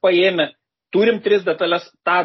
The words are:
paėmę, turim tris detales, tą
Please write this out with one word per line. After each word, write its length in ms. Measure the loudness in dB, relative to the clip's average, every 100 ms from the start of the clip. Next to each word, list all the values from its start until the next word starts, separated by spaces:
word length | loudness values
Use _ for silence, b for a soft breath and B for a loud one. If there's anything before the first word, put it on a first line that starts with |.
paėmę, 480 | 0 2 2 0 -4 -8 _ _ _
turim 280 | 0 0 0
tris 220 | 0 0 0
detales, 400 | -4 -2 -4 -6 _ -2
tą 140 | -2